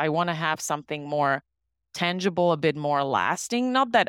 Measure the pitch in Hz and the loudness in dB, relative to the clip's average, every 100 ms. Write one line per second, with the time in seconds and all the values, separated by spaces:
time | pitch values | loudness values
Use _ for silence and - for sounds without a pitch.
0 | 156 151 175 160 160 156 - 151 143 151 | -2 0 -2 -2 -2 -2 -4 -6 -6 -10
1 | 143 147 139 135 - _ _ _ _ - | -4 0 0 0 -4 _ _ _ _ -4
2 | 175 180 185 170 175 160 160 147 147 143 | -2 0 0 2 2 4 0 0 0 0
3 | 139 113 90 180 - 240 254 254 269 226 | 2 2 0 -2 -2 -2 0 0 2 2